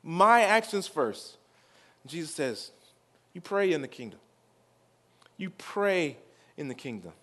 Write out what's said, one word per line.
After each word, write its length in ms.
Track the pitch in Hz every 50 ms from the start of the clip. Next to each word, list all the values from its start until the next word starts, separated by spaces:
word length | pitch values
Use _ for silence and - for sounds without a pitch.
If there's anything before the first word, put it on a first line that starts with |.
| -
My 400 | 160 165 180 196 214 233 240 220
actions 420 | 196 214 226 220 - 214 196 185
first. 520 | - - 156 131 110 95 - - - - _ _ _ _ _ _ _ _ - - - _ _ _
Jesus 300 | 131 147 170 160 151 -
says, 360 | - 143 127 110 - - - - _ _ - _ _ _ _ _ _ _ _ _
"You 80 | 185
pray 320 | 175 - 202 202 202 190 165
in 80 | 151
the 60 | 135
kingdom. 320 | 127 - - 123 107 - - _ _ _ _ _ _ _ _ _ _ _ _ _ _ _ _ _ _ _ _ _ - _
You 140 | - 190 190
pray 680 | 175 - - - - 202 202 202 190 180 165 143 127 - - - _ _ _ _ _
in 100 | - 151
the 80 | 135 123
kingdom." 380 | - - 135 113 101 87 85 80 _